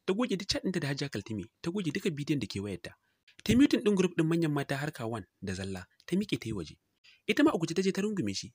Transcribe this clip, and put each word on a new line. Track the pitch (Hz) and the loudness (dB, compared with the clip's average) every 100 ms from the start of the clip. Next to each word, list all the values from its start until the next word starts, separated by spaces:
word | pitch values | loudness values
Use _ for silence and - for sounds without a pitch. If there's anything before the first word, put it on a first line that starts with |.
| - | -4
ta | 196 | -2
goge | 247 | 0
duk | 190 196 | -2 -2
chat | 285 | -4
ɗinta | 190 175 | -2 -2
da | 139 | -2
Hajiya | 139 143 | -4 -4
Kaltume, | 107 - 107 - _ | -6 -6 -6 -8 _
ta | 170 | -6
goge | 196 170 | -4 -2
duka | 143 208 | -2 -2
bidiyon | 143 143 147 | -2 -2 -2
da | 98 | -2
ke | 101 | -6
wayarta. | 101 92 - - _ _ _ - | -6 -8 -10 -18 _ _ _ -6
Ta | - | 2
yi | 240 | 6
muting | 285 254 | 6 6
ɗin | 208 | 4
group | 196 185 - | 4 2 2
ɗin | |
manyan | 160 170 160 | 2 4 2
mata | 143 139 139 | 0 0 -2
harka | 151 - | -4 -6
one | 113 117 95 - | -6 -6 -8 -10
da | 98 | -6
zalla, | 92 95 95 - _ - | -4 -4 -8 -12 _ -2
ta | 175 | -2
miƙe | 214 - | 0 -4
ta | 110 | -4
yi | 104 | -6
waje. | - - _ _ - - - | -8 -12 _ _ -20 -8 -2
Ita | 214 | 4
ma | 294 | 4
a | 220 | 4
guje | 165 170 | 0 0
ta | |
je | 190 | 0
ta | 185 | 2
rungume | 208 202 104 | 0 0 -2
shi, | 95 - | -4 -8